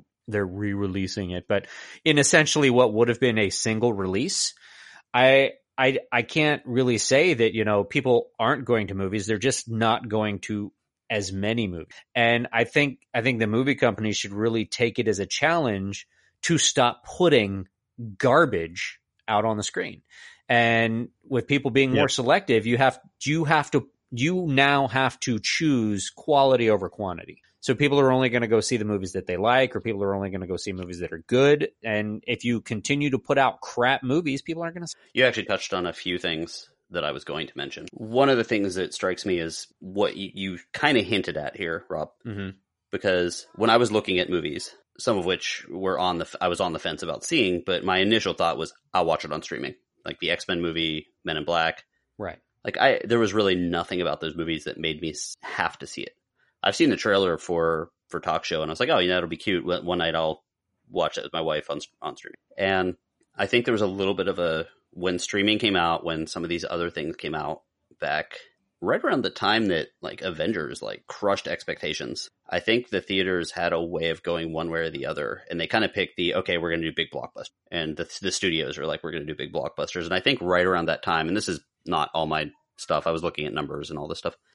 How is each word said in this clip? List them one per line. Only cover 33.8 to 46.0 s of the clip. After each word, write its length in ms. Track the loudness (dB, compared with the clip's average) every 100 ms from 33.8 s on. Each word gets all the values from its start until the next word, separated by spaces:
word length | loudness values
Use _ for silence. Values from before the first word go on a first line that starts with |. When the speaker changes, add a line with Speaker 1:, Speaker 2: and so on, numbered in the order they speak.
| 2 2
Speaker 1:
movies, 400 | 0 0 0 -4
people 200 | -6 -8
aren't 120 | -8
gonna 100 | -10
s- 120 | -12 -14 _
Speaker 3:
You 100 | 2
actually 200 | 4 4
touched 280 | -2 -2 -2
on 140 | -4 -4
a 60 |
few 260 | -6 -4 -2
things 500 | -2 -4 -6 -10 -18 _ _
that 140 | -4
I 80 | -4
was 120 | -6
going 220 | -8 -8 -8
to 100 | -10
mention. 300 | -12 -12 -16
One 360 | -14 -2 4 6
of 80 | 4
the 80 |
things 300 | 2 0 0
that 180 | -2 -4
strikes 320 | -2 -4 -2
me 140 | -2 -2
is 300 | -2 -8 -14 _
what 360 | -8 0 0 0
y-, 160 | -10
you 240 | -8 -8 -8 -12
kinda 280 | -2 2 2
hinted 340 | 2 0 -2 -4
at 200 | -6 -6
here, 280 | -6 -6 -6
Rob. 220 | -8 -8 _ -12
Speaker 1:
Mm-hmm. 240 | -10 -10 -12 _ _ _
Speaker 3:
Because 560 | -4 0 2 0 -4 -12
when 160 | 0 4
I 60 | 6
was 140 | 4
looking 260 | 2 2 0
at 100 | 2
movies, 460 | 0 -2 -6 -10 -16 _ -6
some 180 | -2 0
of 80 |
which 400 | 0 -2 -4 -8 -10
were 280 | -6 -2
on 200 | 0